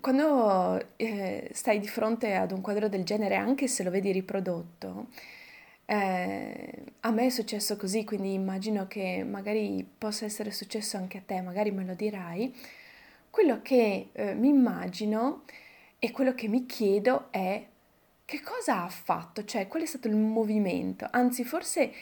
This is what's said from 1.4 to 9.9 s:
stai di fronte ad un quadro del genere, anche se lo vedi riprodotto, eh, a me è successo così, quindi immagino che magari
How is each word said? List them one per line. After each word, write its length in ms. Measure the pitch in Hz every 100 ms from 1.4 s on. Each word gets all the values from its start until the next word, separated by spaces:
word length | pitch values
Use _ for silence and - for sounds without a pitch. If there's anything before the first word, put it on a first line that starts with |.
| -
stai 280 | - - 208
di 80 | 208
fronte 460 | - 220 233 220 190
ad 160 | 185
un 80 | 190
quadro 280 | 190 208 214
del 140 | 196
genere, 300 | 175 208 208
anche 320 | 196 202 269 262
se 160 | -
lo 80 | 180
vedi 220 | 185 196
riprodotto, 960 | 185 190 196 185 170 170 - 190 185 240 - - - - - - -
eh, 1000 | - 208 196 185 180 - - - - - - -
a 100 | 226
me 160 | 220 254
è 20 |
successo 460 | 247 220 208 202 208
così, 280 | 196 208
quindi 300 | 214 208 196
immagino 520 | 196 190 190 214 208 190
che 380 | 214 190 185
magari 600 | 190 202 196 214 208 190 185